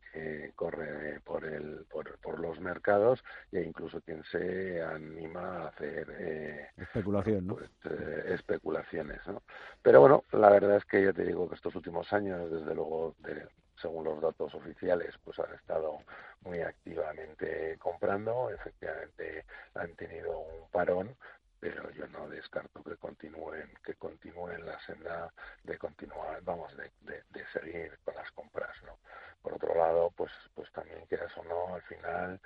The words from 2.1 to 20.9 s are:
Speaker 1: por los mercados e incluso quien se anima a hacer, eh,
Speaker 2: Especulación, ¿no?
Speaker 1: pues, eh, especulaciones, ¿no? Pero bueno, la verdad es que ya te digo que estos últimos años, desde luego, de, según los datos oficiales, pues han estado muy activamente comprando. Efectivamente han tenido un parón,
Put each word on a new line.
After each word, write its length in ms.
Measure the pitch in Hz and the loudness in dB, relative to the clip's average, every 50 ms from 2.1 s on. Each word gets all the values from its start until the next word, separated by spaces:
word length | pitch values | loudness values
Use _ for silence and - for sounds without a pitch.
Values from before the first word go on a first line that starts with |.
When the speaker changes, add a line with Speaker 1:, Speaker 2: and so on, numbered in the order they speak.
| 73 - | -12 -12
Speaker 1:
por 220 | - 85 78 78 | -8 -8 -6 -4
los 200 | 82 82 80 76 | -4 -6 -6 -4
mercados 640 | 90 92 87 - - 104 101 101 104 120 131 123 - - - - - - | -4 -6 -6 -2 2 4 6 8 8 8 6 4 0 -10 -16 -16 -14 -4
e 100 | - 92 | -2 -2
incluso 400 | 85 82 80 - 82 80 - - | -2 -2 -4 -6 -8 -6 -8 -8
quien 200 | - - 82 78 78 | -8 -8 -8 -10 -8
se 580 | - - 85 87 92 92 95 95 95 90 85 | -4 -4 -2 -2 0 -2 -2 -4 -2 -2 -2
anima 800 | 82 80 80 78 78 78 80 82 80 80 82 90 90 92 92 87 | -2 -4 -4 -6 -8 -10 -10 -10 -10 -8 -8 -6 -6 -6 -6 -6
a 80 | 80 76 | -6 -8
hacer, 400 | - - 76 73 78 78 78 76 76 - | -8 -8 -8 -6 -4 -6 -6 -6 -8 -6
eh, 480 | - 82 80 76 76 76 76 73 71 - - | -4 -4 -4 -4 -6 -6 -8 -10 -12 -14 -12
Speaker 2:
Especulación, 720 | - 92 - - 127 95 101 101 101 92 110 107 98 90 92 | -14 -14 -4 -4 -2 0 2 2 2 2 2 2 2 0 -2
¿no? 80 | - | -6
Speaker 1:
pues, 140 | - 76 - - _ - | -6 -8 -14 -18 _ -6
eh, 480 | 78 78 80 78 78 78 78 80 90 90 | -6 -4 -4 -4 -4 -4 -4 -2 -2 -2
especulaciones, 920 | - - - 85 80 - 82 78 78 80 - - 82 73 73 73 71 - 85 | -2 0 -2 -2 -2 0 -2 -2 -2 -2 -4 -4 -6 -4 -4 -8 -10 -8 -8
¿no? 160 | 101 - - - - - - - - - | -10 -10 -10 -14 -16 -16 -16 -16 -18 4
Pero 200 | - - 117 135 | 8 12 12 12
bueno, 220 | 143 135 139 - - _ - | 12 12 12 10 6 _ 4
la 160 | 104 107 101 | 10 12 12
verdad 260 | 101 101 98 101 101 | 12 12 10 8 6
es 100 | 101 - | 6 4
que 200 | - - 101 98 | 6 6 6 6
ya 80 | 98 87 | 6 4
te 100 | 87 90 | 2 0
digo 240 | 87 87 87 90 85 | 0 0 0 -2 -2
que 80 | - | -4
estos 200 | - - 87 - | -6 -6 -6 -6
últimos 360 | 92 80 85 85 87 85 - | -6 -8 -4 -4 -6 -2 2
años, 400 | 104 104 101 98 92 87 87 82 | 2 2 2 2 -2 -2 -2 -2
desde 240 | 80 80 78 76 82 | -4 -4 -2 -2 -2
luego, 400 | 82 78 78 80 80 82 82 73 - | -2 -2 -2 -2 -2 -2 -2 -4 -8
de, 280 | - 82 78 76 - - - _ _ _ _ - | -8 -8 -8 -8 -8 -12 -18 _ _ _ _ -8
según 260 | - 85 82 82 80 | -8 -6 -4 -2 -2
los 140 | 78 76 76 | -2 -2 0
datos 340 | 78 80 78 - 80 73 - | 0 0 0 0 -4 -6 -6
oficiales, 600 | 78 - 85 76 - - 90 90 87 80 - - - _ | -10 -12 -12 -10 -4 2 2 4 4 2 -2 -8 -12 _
pues 160 | 82 - - | -14 -6 -6
han 140 | - - - | -6 -6 -6
estado 460 | - - - 82 82 80 78 76 76 - - - - - - - - | -12 -6 -2 0 0 0 0 -4 -6 -10 -14 -18 -16 -16 -18 -20 -16
muy 180 | - 92 87 85 | -10 -8 -4 -4
activamente 1160 | 82 85 - - _ 90 85 82 78 78 78 78 80 78 78 - - 80 80 78 80 80 80 - | -4 -4 -6 -8 _ -8 -4 -4 -4 -4 -4 -8 -10 -14 -8 -6 -6 -4 -4 -4 -4 -4 -6 -4
comprando. 720 | - 90 87 - - 95 98 101 107 110 117 127 127 113 | -4 -4 -4 0 0 0 0 0 0 -2 -2 0 -2 -2
Efectivamente 960 | 101 - - - - _ - 82 80 80 80 - - - 82 80 80 78 - - - - - - _ | -4 -8 -10 -12 -12 _ -8 -6 -6 -6 -10 -12 -10 -10 -8 -8 -8 -10 -12 -14 -18 -18 -18 -12 _
han 200 | - 87 85 - | -8 -8 -8 -8
tenido 440 | - 87 85 85 82 82 82 82 80 | -12 -12 -10 -10 -8 -6 -4 -4 -4
un 300 | 80 80 82 82 - - | -6 -8 -12 -14 -14 -2
parón, 460 | - 90 87 85 | 0 2 4 4